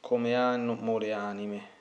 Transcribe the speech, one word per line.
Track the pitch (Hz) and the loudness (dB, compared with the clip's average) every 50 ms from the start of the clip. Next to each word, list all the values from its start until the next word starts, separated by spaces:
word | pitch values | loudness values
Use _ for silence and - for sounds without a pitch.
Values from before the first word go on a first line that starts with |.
come | - - 123 120 120 117 120 | 0 0 0 2 2 2 4
hanno | 123 123 123 123 120 120 117 117 | 4 4 2 2 2 0 0 -2
amore | - 110 113 113 110 107 107 107 | -2 0 0 0 0 0 0 -2
anime | 104 104 104 101 101 104 104 104 101 101 - - - | -2 -4 -4 -6 -6 -6 -6 -6 -8 -10 -14 -20 -20